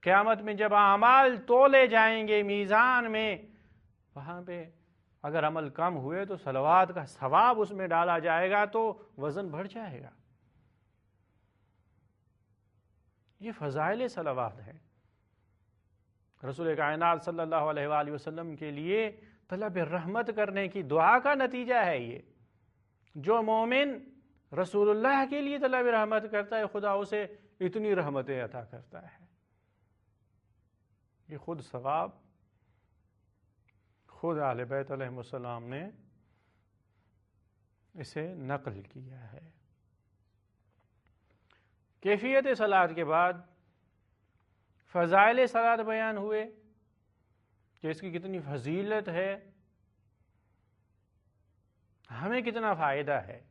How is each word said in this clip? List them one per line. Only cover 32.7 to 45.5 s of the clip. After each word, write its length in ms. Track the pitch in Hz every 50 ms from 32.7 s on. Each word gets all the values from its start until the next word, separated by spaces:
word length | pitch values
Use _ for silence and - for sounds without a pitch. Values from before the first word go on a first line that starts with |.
| _ _ _ _ _ _ _ _ _ _ _ _ _ _ _ _ _ _ _ _ _ _ _ _ _ _ _ _
خود 300 | - - - 170 165 151
اہل 240 | 147 135 123 117 127
بیت 260 | 120 135 139 139 135
علیہ 160 | 147 135 135 123
السلام 560 | 127 127 120 - - 135 123 123 120 117 117
نے 180 | 120 127 139 170 202 220 - - _ _ _ _ _ _ _ _ _ _ _ _ _ _ _ _ _ _ _ _ _ _ _ _ _ _ _ _ _ _ _ _ _ _ _ _ _ _
اسے 380 | 180 147 - - 156 151 170 185
نقل 480 | 175 139 127 139 147 143 - 107 98
کیا 500 | 98 - _ - 127 127 131 127 120 107 101
ہے۔ 160 | 139 160 165 _ _ _ _ _ _ _ _ _ _ _ _ _ _ _ _ _ _ _ _ _ _ _ _ _ _ _ _ _ _ _ _ _ _ _ _ _ _ _ _ _ _ _ _ _ _ _ _ _ _ -
کیفیت 440 | 190 208 208 208 254 269 269 262 269 254 196
صلاۃ 380 | 214 208 202 190 180 170 165
کے 100 | 165 170
بعد 280 | 147 156 165 175 180 180 175 175 _ _ _ _ _ _ _ _ _ _ _ _ _ _ _ _ _ _ _ _ _ _ _ _ _ _ _ _ _ -
فضائل 500 | 175 175 170 170 190 202 220 233 247 254
صلاۃ 360 | 240